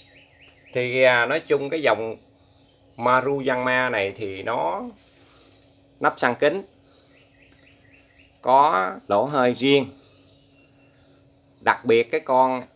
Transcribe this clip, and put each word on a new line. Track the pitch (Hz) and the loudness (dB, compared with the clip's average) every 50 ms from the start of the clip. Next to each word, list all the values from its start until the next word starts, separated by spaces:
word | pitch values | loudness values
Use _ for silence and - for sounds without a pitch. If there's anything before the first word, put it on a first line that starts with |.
| - - - - - - - - - - - - - - - | -20 -20 -20 -20 -20 -20 -20 -20 -20 -20 -20 -20 -18 -8 -6
Thì, | 127 123 123 123 131 131 | -6 -4 -2 2 4 4
à, | 127 123 120 117 | 6 6 4 2
nói | 123 143 165 | 0 -2 -4
chung | - - 147 139 139 139 | -2 -2 -2 -2 -2 -4
cái | 165 160 | -6 -2
dòng | 143 123 110 104 113 113 110 - - - _ _ _ _ _ - - - - - - - - | 0 0 0 0 -2 -6 -10 -12 -18 -20 _ _ _ _ _ -20 -20 -20 -20 -20 -20 -20 -8
Maru | - 117 123 127 127 127 139 139 139 131 | -2 0 2 2 2 2 0 -4 -2 -2
Yanma | 131 127 127 127 127 127 127 127 123 | -2 -2 -2 -2 0 0 0 0 0
này | 120 104 98 98 98 | -2 -2 -2 -4 -6
thì | 113 110 98 95 95 95 | -8 -10 -10 -10 -8 -6
nó | 104 120 139 151 165 180 196 156 240 - - - - - - - - - - - - - - - - _ _ _ _ _ - | -6 -4 -4 -4 -4 -6 -8 -10 -12 -16 -20 -20 -20 -20 -20 -20 -20 -20 -20 -20 -20 -20 -20 -20 -20 _ _ _ _ _ -4
nắp | 139 151 147 - | -4 -4 -2 0
xăng | 147 127 120 | -2 -2 0
kính, | - 143 147 160 196 196 - _ _ _ - - - - - _ - _ _ _ _ _ _ _ _ - - _ _ _ - - - - - - - - _ _ - | 0 0 0 -2 -4 -8 -14 _ _ _ -20 -20 -20 -20 -20 _ -20 _ _ _ _ _ _ _ _ -20 -20 _ _ _ -20 -20 -20 -20 -20 -20 -20 -20 _ _ -8
có | - 123 131 135 143 156 175 185 185 185 190 - - | 0 2 4 4 4 4 2 0 -2 -4 -6 -10 -4
lỗ | - 101 101 120 | -2 0 0 0
hơi | 143 151 139 123 123 120 | 0 0 0 0 0 0
riêng. | - 123 139 139 139 131 - - - - - - - - - _ _ _ _ _ _ _ _ _ _ _ _ _ _ _ - - _ - - - - _ _ _ _ | 0 2 2 2 2 2 -2 -10 -18 -20 -20 -20 -20 -20 -20 _ _ _ _ _ _ _ _ _ _ _ _ _ _ _ -20 -20 _ -20 -20 -20 -20 _ _ _ _
Đặc | - 110 104 - - | 0 0 0 0 2
biệt | 123 113 117 117 | 2 2 2 2
cái | - - 156 | 0 -4 -6
con | - - 131 127 131 131 127 127 127 - _ | -4 0 2 2 2 2 0 -4 -10 -14 _